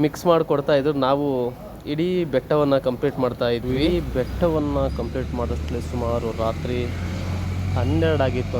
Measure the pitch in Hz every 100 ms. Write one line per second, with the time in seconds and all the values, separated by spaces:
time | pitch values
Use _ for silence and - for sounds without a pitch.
0 | 147 - 180 165 160 143 143 147 135 143
1 | 131 143 143 131 123 127 - - - 151
2 | 175 180 165 - - 151 147 139 131 120
3 | 143 131 127 117 120 120 123 131 160 175
4 | 135 127 120 - 175 156 147 139 135 -
5 | 117 131 123 123 117 117 - 123 117 123
6 | 117 117 117 110 113 113 123 123 123 120
7 | - - - - - - - - 120 156
8 | 160 151 135 127 123 120